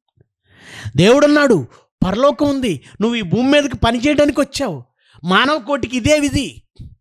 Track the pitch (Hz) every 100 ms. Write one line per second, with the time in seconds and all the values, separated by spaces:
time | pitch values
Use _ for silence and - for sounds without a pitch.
0 | _ _ _ _ _ _ - - - 135
1 | 196 277 294 294 277 185 117 _ _ -
2 | 180 196 285 - 294 277 247 143 - -
3 | 220 233 180 196 262 294 285 - 226 240
4 | 285 294 294 302 277 - 254 143 - _
5 | _ _ 170 196 269 302 208 277 220 247
6 | 240 302 285 285 196 113 _ _ - -